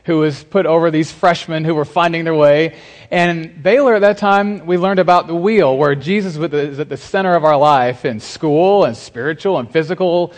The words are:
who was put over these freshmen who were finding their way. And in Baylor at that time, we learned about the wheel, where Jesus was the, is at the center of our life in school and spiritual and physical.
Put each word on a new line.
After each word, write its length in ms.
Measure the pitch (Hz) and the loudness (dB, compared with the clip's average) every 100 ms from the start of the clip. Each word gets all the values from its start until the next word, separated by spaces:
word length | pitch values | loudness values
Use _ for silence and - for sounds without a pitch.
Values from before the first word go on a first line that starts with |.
| - | -4
who 140 | 160 | 0
was 260 | 156 143 - | 0 -4 -4
put 200 | 196 160 | -2 2
over 240 | 165 165 | 2 2
these 220 | 156 151 | 0 -4
freshmen 540 | - 185 170 - 160 156 | -2 0 0 -4 -6 -2
who 100 | 156 | -2
were 80 | |
finding 400 | 143 180 170 165 | -2 -2 -2 -2
their 100 | 165 | -2
way. 440 | 156 147 147 160 - - - - | 2 4 4 0 -6 -20 -20 -4
And 360 | 175 175 170 160 | 0 0 -2 -8
in 140 | - | -4
Baylor 340 | 165 247 262 214 | 0 2 2 2
at 60 | |
that 160 | 202 202 | 2 2
time, 480 | 202 196 208 202 165 | 0 0 0 -6 -4
we 120 | 180 | -2
learned 220 | 185 190 | 0 0
about 280 | 175 180 135 | 2 2 0
the 80 | 170 | -2
wheel, 420 | 196 220 143 131 | 0 2 2 2
where 160 | 147 | 0
Jesus 440 | 139 143 208 190 151 | -2 -2 -4 -4 -6
was 140 | 160 | -4
the, 60 | 147 | -4
is 220 | 143 139 | -4 -6
at 80 | 147 | -10
the 80 | 135 | -12
center 400 | - 196 190 170 | -4 -2 0 2
of 80 | |
our 140 | 156 143 | 2 4
life 480 | 147 139 123 123 143 | 4 4 2 -2 -6
in 160 | 107 | -6
school 640 | - - 156 151 185 202 147 | -10 -6 0 2 2 2 0
and 100 | 113 | -2
spiritual 640 | - 117 143 160 196 160 | -12 -8 -8 -4 -4 -4
and 100 | 117 | -2
physical. 640 | 160 151 180 185 175 170 | -4 -2 -2 -2 -2 -4